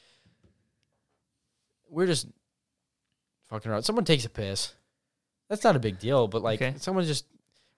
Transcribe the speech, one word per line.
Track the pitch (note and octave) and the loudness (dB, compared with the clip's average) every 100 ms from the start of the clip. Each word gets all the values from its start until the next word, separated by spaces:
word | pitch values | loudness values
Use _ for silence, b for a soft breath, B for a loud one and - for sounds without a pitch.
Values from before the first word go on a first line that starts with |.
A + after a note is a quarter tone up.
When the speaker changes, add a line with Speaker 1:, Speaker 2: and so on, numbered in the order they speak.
| b b b b _ _ _ _ _ _ _ _ _ _ _ _ _ _ _ | b b b b _ _ _ _ _ _ _ _ _ _ _ _ _ _ _
Speaker 1:
We're | D3+ F#3 | -2 2
just | D3 - - _ _ _ _ _ _ _ _ _ _ - | 0 -2 -16 _ _ _ _ _ _ _ _ _ _ -12
fucking | A2 A2+ | -8 -4
around. | G#2+ | -2
Someone | A#2 A3+ E3+ | 0 0 2
takes | C#3+ | 2
a | A2+ | 0
piss. | - G2 G2+ - - _ _ _ _ _ _ - | -6 -6 -4 -6 -10 _ _ _ _ _ _ -8
That's | G#3 | 2
not | A#3 C#3+ | 4 4
a | |
big | A2 F2+ | 0 -4
deal, | A2 C3+ G#2+ | 2 2 2
but, | A2 | 0
like, | A2 A2 | -2 0
Speaker 2:
Okay. | C3 B2+ | -2 -2
Speaker 1:
someone | F#3 F#3+ | -4 -2
just, | D#3+ C#3 - _ _ _ _ | 0 -2 -6 _ _ _ _